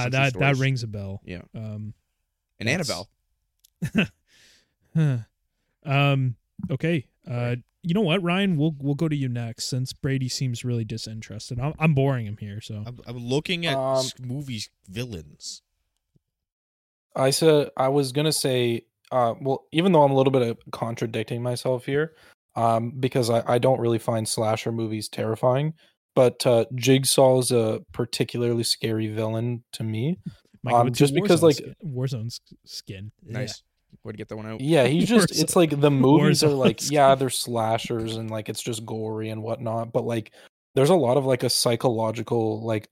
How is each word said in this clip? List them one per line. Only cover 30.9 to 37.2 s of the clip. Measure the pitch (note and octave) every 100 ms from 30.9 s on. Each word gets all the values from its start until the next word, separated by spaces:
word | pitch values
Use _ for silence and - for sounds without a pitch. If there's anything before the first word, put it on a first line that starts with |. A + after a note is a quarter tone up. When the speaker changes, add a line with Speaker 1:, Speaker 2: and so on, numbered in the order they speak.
Speaker 4:
just | A#2+ C#3+
Speaker 2:
Warzone | C#3+
Speaker 4:
because, | G3+ E3+
like, | D#3+ C#3
Speaker 2:
skin, | - -
Warzone | E3 B2 C3 B2+ A2+
s-, | - _ - -
skin. | - - F#2+ G#2 -
Yeah. | F3 G#2+
Speaker 1:
Nice. | G#2 - _ _ _ -
Way | A2
to | G#2+
get | G#2+
that | G#2+
one | A2
out. | A2
Speaker 4:
Yeah, | C3+ E3 B2
he's | E3 F#3+
just, | A#3 F3
Speaker 2:
<laughs> |
Warzone. | -
Speaker 4:
it's | D#3+ F#3+
like | E3 D3
the | D3
movies | C#3 C3 D3 - D3
are | D3+
Speaker 2:
Warzone | C#3
Speaker 4:
like, | B2+ A2
Speaker 2:
skin. | C#3
Speaker 4:
yeah, | D3 C3+
they're | C3+